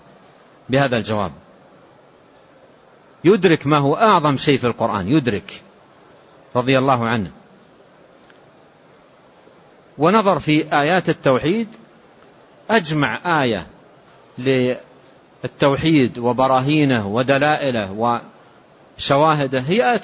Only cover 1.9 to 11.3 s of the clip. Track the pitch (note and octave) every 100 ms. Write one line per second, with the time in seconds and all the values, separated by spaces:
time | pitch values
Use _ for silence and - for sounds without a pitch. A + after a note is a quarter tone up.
1.9 | _ _ _ _ _ _ _ - _ _
2.9 | _ _ _ D#3 G#3+ F3+ D#3 C#3 D3+ C#3
3.9 | D#3 A3+ F#3 D3+ C3 - B2+ A#2+ - A#2
4.9 | G#2 F2+ D#3 B2 G2+ - - - _ _
5.9 | _ - - - - _ B2 B2 C3 C3+
6.9 | B2+ A#2 A#2 F2 - - - _ _ _
7.9 | _ _ _ - - _ _ _ _ _
8.9 | _ _ _ _ _ - - _ _ _
9.9 | - D#3 A3 G3 D#3 D#3 D#3 D#3 D3+ C#3+
10.9 | F#3 F3 D#3 D3